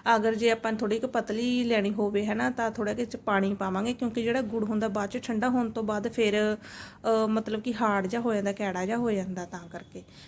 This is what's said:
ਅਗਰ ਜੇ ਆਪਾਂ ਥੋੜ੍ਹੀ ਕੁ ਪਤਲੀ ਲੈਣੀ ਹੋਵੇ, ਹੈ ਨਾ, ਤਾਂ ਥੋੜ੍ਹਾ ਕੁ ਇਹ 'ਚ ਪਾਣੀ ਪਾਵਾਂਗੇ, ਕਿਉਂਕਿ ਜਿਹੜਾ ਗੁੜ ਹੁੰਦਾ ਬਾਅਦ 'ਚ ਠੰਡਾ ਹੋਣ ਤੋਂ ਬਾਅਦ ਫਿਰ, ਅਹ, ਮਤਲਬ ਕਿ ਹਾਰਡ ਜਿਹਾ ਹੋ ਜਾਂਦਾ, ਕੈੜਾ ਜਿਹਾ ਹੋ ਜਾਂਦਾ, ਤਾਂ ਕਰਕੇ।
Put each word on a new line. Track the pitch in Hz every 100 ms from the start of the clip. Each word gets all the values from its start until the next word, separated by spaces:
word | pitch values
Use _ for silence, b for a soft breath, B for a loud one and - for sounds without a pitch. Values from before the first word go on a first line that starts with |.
| - 233
ਅਗਰ | 226
ਜੇ | 220 233
ਆਪਾਂ | 226 226
ਥੋੜ੍ਹੀ | 220 214 220
ਕੁ | 240
ਪਤਲੀ | 233 220 214 240 247
ਲੈਣੀ | 240 220 196
ਹੋਵੇ, | 208 208 202 214
ਹੈ |
ਨਾ, | 214 254
ਤਾਂ | 247 226
ਥੋੜ੍ਹਾ | 226 208
ਕੁ | 220
ਇਹ | 240
'ਚ | 233
ਪਾਣੀ | - 196 196
ਪਾਵਾਂਗੇ, | 202 190 190 226
ਕਿਉਂਕਿ | 247 240 233
ਜਿਹੜਾ | 226 254
ਗੁੜ | 220 226
ਹੁੰਦਾ | 214 214 220
ਬਾਅਦ | 202 202
'ਚ | 247 -
ਠੰਡਾ | 220 247
ਹੋਣ | 254 226
ਤੋਂ | 220
ਬਾਅਦ | 214 208 226
ਫਿਰ, | 220 214 208 214 214
ਅਹ, | - - - - 220 220 220
ਮਤਲਬ | 220 220 214
ਕਿ | 247
ਹਾਰਡ | 220 226 202 190
ਜਿਹਾ | 233
ਹੋ | 233
ਜਾਂਦਾ, | 214 202
ਕੈੜਾ | 202 202 185 185
ਜਿਹਾ | 233
ਹੋ | 240
ਜਾਂਦਾ, | 202 185 180
ਤਾਂ | 175 180 170
ਕਰਕੇ। | 170 - 185 - B